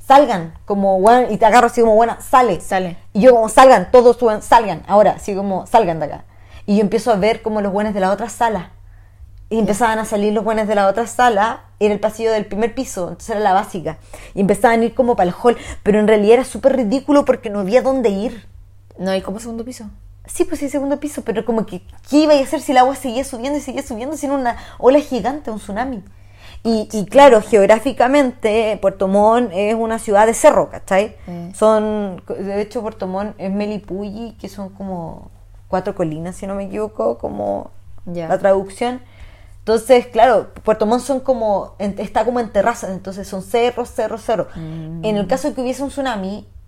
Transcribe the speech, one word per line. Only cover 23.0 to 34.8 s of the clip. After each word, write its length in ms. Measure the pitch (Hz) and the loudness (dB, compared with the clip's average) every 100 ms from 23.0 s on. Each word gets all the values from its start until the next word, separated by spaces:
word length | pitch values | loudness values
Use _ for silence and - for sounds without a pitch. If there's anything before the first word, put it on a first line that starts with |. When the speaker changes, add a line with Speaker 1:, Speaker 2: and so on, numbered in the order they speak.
| 269 226 | -6 -6
Speaker 1:
subiendo 340 | 262 240 247 294 | -6 -8 -6 -6
y 40 | |
seguía 200 | 269 240 | -6 -10
subiendo, 320 | - 220 254 311 | -10 -10 -8 -8
sin 120 | 277 | -4
una 260 | 277 247 220 - - | -2 -2 -6 -12 0
ola 240 | 226 285 | 4 4
gigante, 500 | 285 254 208 294 294 | 2 -4 -4 -6 -8
un 80 | 214 | -12
tsunami? 460 | - 202 262 240 - - - - - - | -8 -6 -6 -8 -14 -20 -20 -20 -20 -10
Y, 180 | 226 220 214 | -2 -2 -2
y 80 | 214 | -6
Speaker 2:
Sí. 60 | 175 | 2
Speaker 1:
claro, 340 | 254 285 226 202 220 196 220 277 233 | 6 8 8 4 2 4 2 -4 0
geográficamente, 760 | 262 285 262 247 226 220 220 202 | 2 4 2 0 -2 0 0 0
Puerto 280 | 196 190 190 | -2 -2 0
Montt 420 | 196 208 233 240 | 2 4 2 0
es 200 | 175 208 | -2 -2
una 240 | 226 226 226 | -2 -2 -4
ciudad 280 | 226 202 220 | 0 4 4
de 80 | |
cerro, 340 | 226 302 233 160 | 6 4 6 0
¿cachai? 460 | - - 190 220 - - | -6 -2 0 0 -6 -16
Speaker 2:
Mm. 280 | 175 170 | -14 -14
Speaker 1:
Son, 680 | 196 214 220 214 214 202 180 - | 0 2 2 0 -4 -6 -10 -12
de 320 | 175 196 202 | -10 -6 -6
hecho, 220 | 208 247 | -6 -8
Puerto 240 | 214 214 190 | -10 -8 -8
Montt 280 | 190 208 - | -6 -8 -8
es 120 | 190 | -6
Melipulli, 840 | 196 208 208 196 180 202 208 233 - | -4 -6 -8 -10 -10 -10 -12 -14 -14
que 100 | 196 | -16
son 200 | - 196 | -14 -14
como 600 | 190 | -12